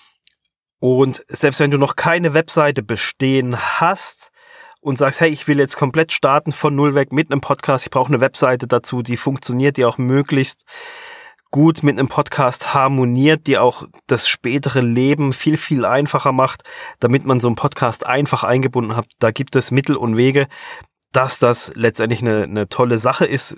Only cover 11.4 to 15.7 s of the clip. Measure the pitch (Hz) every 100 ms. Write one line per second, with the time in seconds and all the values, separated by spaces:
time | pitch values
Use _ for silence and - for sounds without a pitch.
11.4 | _ 139 160 160 143 117 131 - - -
12.4 | 131 - - 139 135 135 123 123 143 156
13.4 | 156 123 123 - - _ - 123 - -
14.4 | 120 139 143 135 123 117 131 147 139 123
15.4 | - 156 -